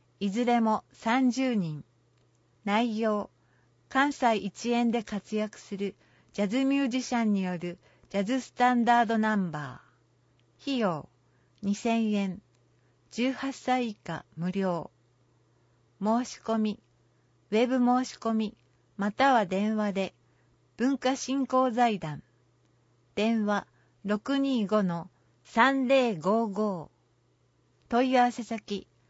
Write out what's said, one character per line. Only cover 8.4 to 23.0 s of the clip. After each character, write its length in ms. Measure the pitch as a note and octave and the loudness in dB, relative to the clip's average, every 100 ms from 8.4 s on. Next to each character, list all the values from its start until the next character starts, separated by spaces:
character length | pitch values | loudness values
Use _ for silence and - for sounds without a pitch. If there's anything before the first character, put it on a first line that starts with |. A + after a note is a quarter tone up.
ス 120 | - | -4
タ 220 | - B3 | 0 2
ン 100 | B3 | 4
ダ 180 | A#3 A#3+ | 4 4
ー 40 | A3+ | 4
ド 120 | A3+ | 2
ナ 160 | A3 | 2
ン 160 | G#3 F3+ | 0 -2
バ 300 | D3+ C#3 B2 _ _ _ _ _ _ _ _ | -6 -10 -14 _ _ _ _ _ _ _ _
ー。 40 | |
費 160 | - C4 | -4 0
用、 300 | G#3 D3+ - _ _ _ _ _ | 0 -2 -8 _ _ _ _ _
二 120 | G3 | -4
千 380 | G3+ A#3 A3+ A3 | -2 0 0 0
円。 300 | G#3 G3 F3 - _ _ _ _ _ _ | 0 -2 -6 -14 _ _ _ _ _ _
十 220 | - B3+ | -2 -2
八 200 | B3 C4+ | -2 -6
歳 360 | - - B3+ A#3+ | -6 -2 -2 -2
以 60 | |
下 320 | G#3 - E3 - - | -8 -10 -12 -12 -8
無 160 | F3 | -6
料。 380 | F#3+ F#3+ E3+ - _ _ _ _ _ _ _ _ _ _ _ | -2 -2 -2 -6 _ _ _ _ _ _ _ _ _ _ _
申 220 | G3+ A#3 B3+ | -2 0 -2
し 120 | - | -8
込 140 | - A3 | -4 -2
み、 220 | G#3+ G#3+ _ _ _ _ _ _ _ | -2 -4 _ _ _ _ _ _ _
ウ 40 | |
ェ 120 | G#3+ A#3+ | 0 2
ブ 120 | B3+ | 2
申 260 | B3 B3 | 2 2
し 140 | B3+ - | -2 -6
込 160 | A3+ | -4
み、 220 | A3 G#3+ - _ _ _ - | -2 -4 -8 _ _ _ -6
ま 140 | G3+ | -6
た 200 | - C4+ | 2 4
は 140 | B3 F#3 | 4 2
電 300 | F#3 G#3+ A3 | 0 0 0
話 160 | G#3 | -2
で、 220 | F#3+ F#3+ - _ _ _ _ _ - | -2 -6 -8 _ _ _ _ _ -4
文 220 | B3 C4+ | -2 0
化 180 | B3+ C4+ | -2 -2
振 300 | - C#4 C4 | -4 -4 0
興 240 | C4 C4 | 2 2
財 280 | A3+ A#3+ G3+ | 2 0 0
団。 240 | D#3 D3 - _ _ _ _ _ _ _ | -6 -10 -14 _ _ _ _ _ _ _